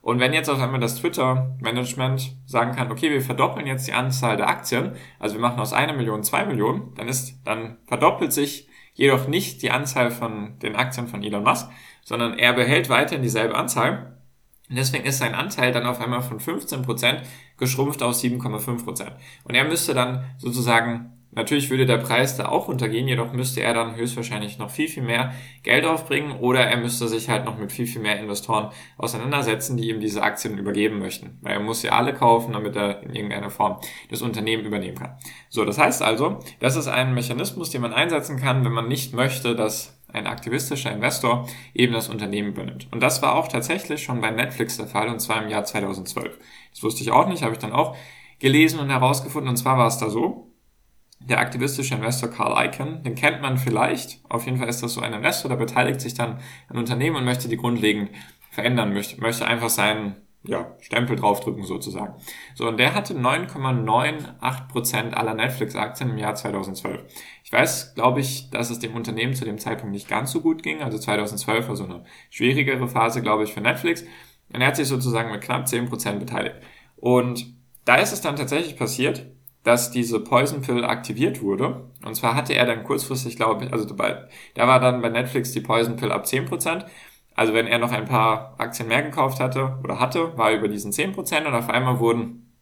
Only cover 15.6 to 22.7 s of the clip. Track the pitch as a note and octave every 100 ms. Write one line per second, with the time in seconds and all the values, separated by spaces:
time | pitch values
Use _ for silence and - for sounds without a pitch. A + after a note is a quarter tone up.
15.6 | B2+ B2 A#2+ B2 A#2 B2 B2+ A2 - E3+
16.6 | - C3+ B2+ G#2+ A#2+ C#3 - - - -
17.6 | B2+ C3 C#3+ C#3 B2 A#2+ B2 B2 B2 G#2+
18.6 | - A#2+ - A#2 - - - - - B2+
19.6 | D3 D#3+ - C3 B2 C3 - - B2 B2
20.6 | A#2+ A#2 A#2 A#2 - - _ - A2+ C#3+
21.6 | C3+ C3 C3 A#2 C3 A#2+ C3 - - D#3
22.6 | -